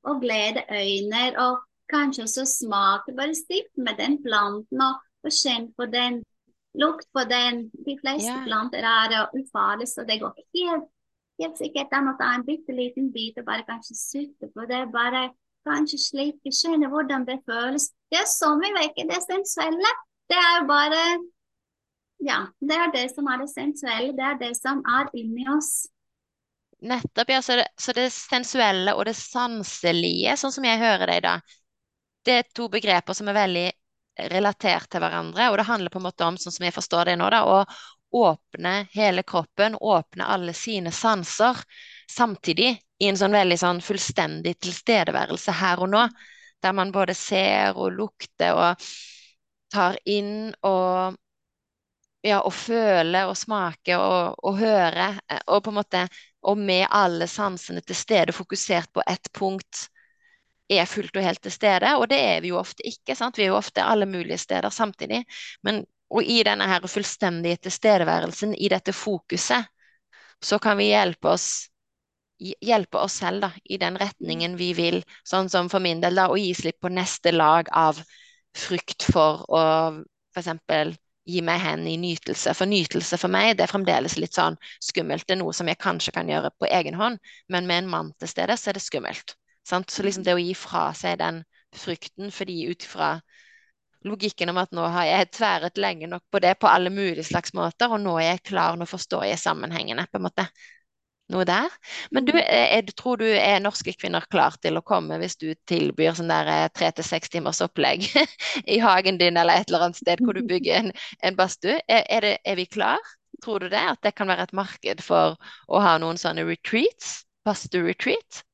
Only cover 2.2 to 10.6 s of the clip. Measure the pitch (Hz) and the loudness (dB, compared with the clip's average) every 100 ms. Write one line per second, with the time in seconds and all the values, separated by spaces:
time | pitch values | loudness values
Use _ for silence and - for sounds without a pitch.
2.2 | 226 254 269 - 226 196 196 202 - 254 | -4 -2 -2 -2 0 2 4 2 -2 -6
3.2 | 285 311 - 370 - - 233 220 262 294 | -4 -4 -4 -6 -4 -4 -4 -2 0 0
4.2 | 277 214 208 208 220 262 269 226 _ _ | 2 2 2 -2 -6 0 0 0 _ _
5.2 | 302 - 269 233 233 - 240 240 247 240 | -2 0 0 -2 -4 -8 -4 -2 -2 -4
6.2 | - _ _ _ _ 294 302 320 - 269 | -10 _ _ _ _ 0 0 0 -6 -4
7.2 | 233 247 247 240 226 - - 277 269 277 | 0 2 2 0 -6 -10 -10 -6 -4 -4
8.2 | 220 254 247 214 247 - 226 220 226 220 | -4 -6 -2 -2 -2 -2 2 2 2 0
9.2 | 214 269 269 208 202 208 247 - 226 220 | 0 -4 -6 -2 -2 -2 -6 -8 -6 -4
10.2 | 220 - _ 349 | -6 -10 _ -4